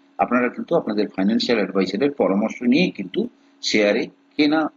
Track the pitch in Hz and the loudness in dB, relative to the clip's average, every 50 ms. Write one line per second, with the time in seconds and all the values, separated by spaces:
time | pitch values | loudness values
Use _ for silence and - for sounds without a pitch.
0 | _ _ _ - 98 - 120 123 123 120 - - 113 - 170 160 - 117 107 104 | _ _ _ -4 -2 0 2 0 0 0 -2 -6 -4 -2 -2 -2 0 -2 -2 -2
1 | 104 95 - - 95 101 113 117 - - 120 110 98 92 95 98 95 92 - 104 | -2 -4 -2 0 0 2 2 0 0 0 0 0 0 0 0 0 0 0 0 -2
2 | 139 143 143 - 113 87 95 104 110 110 - - 123 120 123 160 185 175 - - | -2 -2 0 0 0 2 2 0 0 -2 -4 -4 0 2 2 4 2 0 -2 -6
3 | 98 87 - 165 220 240 - _ _ _ _ _ - - - 110 104 104 104 123 | -10 -6 -4 -4 -6 -6 -8 _ _ _ _ _ -6 -2 0 2 2 2 2 0
4 | 156 175 - _ _ _ _ - 151 147 151 160 156 139 - | -2 -6 -10 _ _ _ _ 0 2 2 2 0 -2 -4 -4